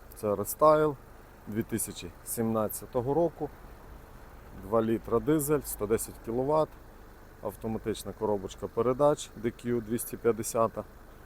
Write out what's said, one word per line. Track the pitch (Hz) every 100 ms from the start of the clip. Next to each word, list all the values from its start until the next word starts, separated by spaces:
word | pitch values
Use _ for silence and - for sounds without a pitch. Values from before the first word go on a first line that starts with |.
| - -
це | 107 98
рестайл | 101 - 156 151 156 135 - - - - -
дві | 104
тисячі | 113 110 - 95 87 - -
сімнадцятого | - 113 110 104 - 104 127 120
року. | 143 170 - 147 - - - - - - - - - - -
Два | 95 113
літра | 113 113 - 117
дизель, | 113 156 139 147
сто | - - 104
десять | 110 - 95 -
кіловат, | 117 135 156 151 - - - - - - -
автоматична | - - 113 110 113 98 101
коробочка | - 107 104 95 - 98
передач | - 113 127 147 151 - -
Д | 117
Q | - 120 120
двісті | 107 117 - 113
п'ятдесят | 117 107 110 117 113 - - - - -